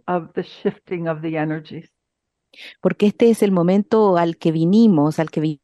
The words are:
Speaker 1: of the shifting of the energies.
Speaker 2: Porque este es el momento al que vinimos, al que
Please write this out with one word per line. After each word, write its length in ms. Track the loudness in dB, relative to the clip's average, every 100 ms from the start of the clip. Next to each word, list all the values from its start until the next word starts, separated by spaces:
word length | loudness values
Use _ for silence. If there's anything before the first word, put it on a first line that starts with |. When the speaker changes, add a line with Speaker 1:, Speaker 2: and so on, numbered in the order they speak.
| -8
Speaker 1:
of 260 | -8 -8
the 100 | -10
shifting 640 | -12 -8 -8 -8 -10 -8 -8
of 120 | -8
the 160 | -8 -6
energies. 540 | -6 -8 -12 -18 -20 _ _ _ _ _ _ -20 -20 -6
Speaker 2:
Porque 260 | -6 0 0
este 240 | 2 2
es 120 | 2
el 100 | 0
momento 640 | 0 2 0 0 2 2 2
al 200 | 0 -2
que 160 | -2
vinimos, 640 | 0 2 4 4 4 2 -2
al 120 | -4
que 280 | -4 -4 -6